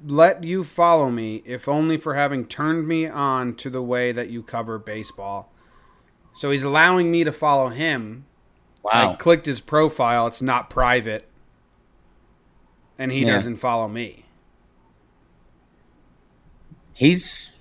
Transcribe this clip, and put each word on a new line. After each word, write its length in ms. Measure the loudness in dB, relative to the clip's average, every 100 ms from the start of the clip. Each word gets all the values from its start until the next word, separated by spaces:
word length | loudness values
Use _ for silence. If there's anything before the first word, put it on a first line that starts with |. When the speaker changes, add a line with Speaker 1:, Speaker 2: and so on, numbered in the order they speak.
Speaker 1:
let 380 | -2 6 6 4
you 220 | -4 -6
follow 440 | -4 2 4 4 2
me 340 | -2 -6 -8 -10
if 220 | -10 -2
only 280 | 0 0 -2
for 180 | -2
having 300 | -2 -2 -2 -6
turned 420 | -4 -2 -2 -2
me 180 | -2 -4
on 480 | -2 -2 -2 -4
to 160 | -8 -8
the 100 | -6
way 300 | -4 -2 -2
that 200 | -4 -6
you 120 | -10
cover 340 | -10 -8 -8 -10
baseball. 720 | -10 -12 -12 -12 -10 -10 -12 _ _ -20 _ _ _ _ _
So 160 | -8 -4
he's 140 | -2
allowing 480 | 0 4 4 4 2
me 100 | 2
to 80 | 0
follow 380 | 0 2 2 0
him. 580 | -2 -4 -4 -6 -14 -20 _ _ _ _ _
Speaker 2:
Wow. 300 | 0 4 4
Speaker 1:
I 20 |
clicked 320 | 2 4 4 2
his 140 | -8
profile. 640 | -2 2 2 2 0 2 0
It's 160 | -2
not 280 | -2 -2 -2
private. 580 | 0 2 2 0 -8 -10 _ _ _ _ _ _ _ _ _ _ _ _ _ _ _ _ -10
And 140 | -4
he 80 | 0
Speaker 2:
Yeah. 140 | 2
Speaker 1:
doesn't 220 | 2 0 -4
follow 280 | -2 -2 -2
me. 380 | -6 -12 -14 -20 _ _ _ _ _ _ _ _ _ _ _ _ _ _ _ _ _ _ _ _ _ _ -20 -20 -20 _
Speaker 2:
He's, 540 | 2 4 4 0 -6 -10 -16